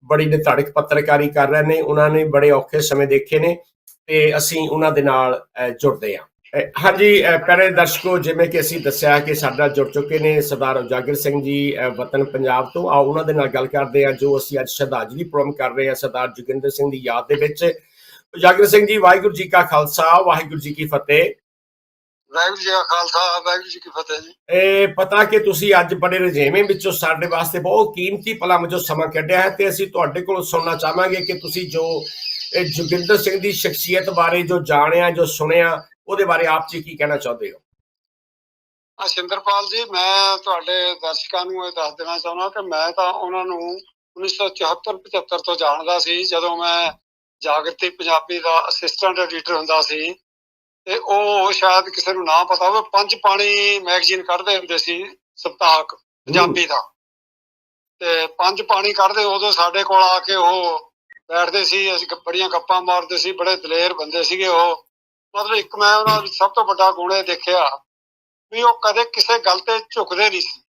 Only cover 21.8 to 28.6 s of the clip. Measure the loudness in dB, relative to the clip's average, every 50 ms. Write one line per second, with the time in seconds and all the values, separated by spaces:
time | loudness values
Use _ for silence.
21.8 | _ _ _ _ _ _ _ _ _ _ -2 0 0 0 -2 -4 -4 0 0 0
22.8 | 0 0 -2 -2 -2 -2 -2 0 0 0 -2 -2 -2 -4 -4 -4 -6 -12 -18 -18
23.8 | -18 -12 -10 -10 -8 -6 -8 -10 -10 -14 -20 _ _ 0 2 2 4 4 4 4
24.8 | 2 2 2 -2 -2 2 4 4 4 4 4 2 2 2 0 0 4 6 6 6
25.8 | 6 4 -2 -2 0 0 0 2 0 0 2 2 2 2 4 2 2 2 0 0
26.8 | 0 -4 -2 0 0 0 0 0 -2 -2 -2 -2 -2 -2 -4 -4 -2 2 4 4
27.8 | 4 2 0 -4 -4 -4 -4 -4 -6 -6 -6 -4 0 2 2 2